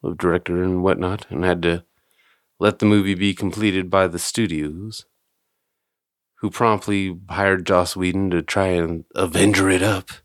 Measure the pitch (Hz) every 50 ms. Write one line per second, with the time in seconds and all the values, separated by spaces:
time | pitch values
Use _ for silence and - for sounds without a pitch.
0 | - - 85 80 - 90 82 87 - - 90 87 90 95 92 90 90 95 95 -
1 | 90 92 95 110 - - - 69 87 92 87 87 85 87 85 85 87 _ _ _
2 | _ _ _ _ _ _ _ _ _ _ _ _ 98 107 104 - - 107 104 104
3 | 98 98 98 90 98 101 95 - - 95 85 101 107 107 92 95 92 90 90 95
4 | 95 90 85 85 - - - - 117 98 82 78 76 73 76 85 98 110 110 -
5 | - _ _ _ _ _ _ _ _ _ _ _ _ _ _ _ _ _ _ _
6 | _ _ _ _ _ _ _ _ - 104 90 - 120 113 110 101 - - 104 98
7 | 98 95 90 85 92 95 - 98 98 98 95 95 90 - 98 90 90 90 - 95
8 | 92 90 87 98 98 95 87 85 82 - - - 98 95 90 87 85 82 85 82
9 | 80 _ _ - 92 92 - 95 95 101 104 95 95 95 95 90 90 107 104 95
10 | 90 - - - _